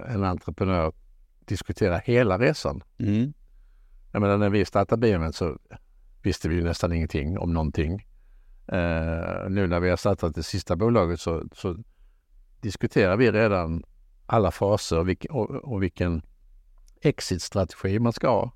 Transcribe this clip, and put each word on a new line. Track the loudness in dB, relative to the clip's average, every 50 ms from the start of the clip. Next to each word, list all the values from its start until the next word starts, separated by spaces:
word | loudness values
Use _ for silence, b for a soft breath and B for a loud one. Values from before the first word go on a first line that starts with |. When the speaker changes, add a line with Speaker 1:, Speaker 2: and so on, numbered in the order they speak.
| -10 -6
Speaker 1:
eh, | -4
en | -2 0
entreprenör | 0 -2 -2 -6 -8 -6 -2 0 2 2 2 2 0 -2 -6 -12 -20 -20 -20 -20 _ _ _ _
diskuterar | -6 -6 -6 -6 -8 -2 0 0 2 2 0 0
hela | 2 2 4 4 4 2 2
resan. | 2 2 0 0 -2 -6 -6 -6 -10 -14 _ -6
Speaker 2:
Mm. | -2 0 0 0 0 -2 -4 -10 -20 -20 -20 -20 -20 -20 -20 -20 -20 -20 -20 -20 -16 -8 -2
Speaker 1:
Jag | 0 2
menar, | 2 2 2
när | 2 2
vi | 2 2 0
startade | 2 0 0 0 2 2 2
B | 2 2 2
M | 2 0
N | -2 -4
så | -4 -4 -4 -4 -6 -12 _ -20 -20 -20 _ -20 -20 -20 -20 -18 -6 -2
visste | -2 -2 -2 -2 -2
vi | 0
ju | 0 0
nästan | -2 -2 -2 -2 0 0
ingenting | 0 -2 -2 -2 -4 -2 -2 -4 -4
om | -2 -2 0
någonting. | 0 -2 -2 -2 -2 -2 -2 -4 -6 -8 -14 -20 -20 -20 -20 -20 -20 -20 -20 -20 -20 -10
Eh, | -6 -4 -2 0 0 0 0 -2 -2 -2 -4 -4 -6 -6 -6 -4 -2
nu | 0 0 0
när | 0 0 2
vi | 2 2
har | 0
startat | 0 0 0 0 0 -2 -2 -4
det | -4 -6
sista | -6 -6 -6 -4 -4 -2
bolaget | 0 2 4 4 4 4 2 0 -2
så, | -4 -4 -4 -4 -6 -10 -12
så | -8 -6 -6 -6 -8 -10 -18 _ _ -20 -20 _ _ _ _ _ -20 -20 _ _ _
diskuterar | -10 -8 -6 -4 -4 0 2 4 4 4 4
vi | 4 4 4
redan | 6 4 4 4 4 2 0 0 -4 -6 -8 -10 -18 -20 -20 _ _ _ _
alla | 0 2 4 4 2
faser | 2 0 2 2 2 2 0 0 0 0
och | 2 0
vilk-, | 0 -2 -4 -6
och, | -4 -4 -4 -4
och | -6 -8 -8 -6 -4 -2 -2
vilken | -2 -2 -2 -2 -2 -2 -2 -6 -10 -16 _ -20 -20 -20 -20 -20 -20 -20 -20 -20 -20 -10 _ 0
exit-strategi | 0 0 0 -2 -4 -4 -4 -4 -4 -2 -2 -2 -2 -4 -4 -4 -2 0 2
man | 2 0 0
ska | 0 0 2
ha | 2 2 0 -2 -6